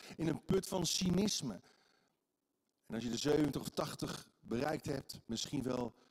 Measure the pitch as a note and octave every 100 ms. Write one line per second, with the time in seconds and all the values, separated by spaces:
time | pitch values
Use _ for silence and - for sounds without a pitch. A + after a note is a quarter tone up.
0 | - - D#3+ - - F#3+ - F#3 E3 -
1 | F#3 F3+ G#3 - C3 F#2 - _ _ _
2 | _ _ _ _ _ _ _ _ - A2+
3 | A#2 A#2 C#3+ D3+ D3 C#3+ A2+ - D3+ -
4 | D3+ - - _ - A2+ D3 D#3 D#3+ C3+
5 | - - - A2+ - C#3+ B2 B2 A#2 -
6 | _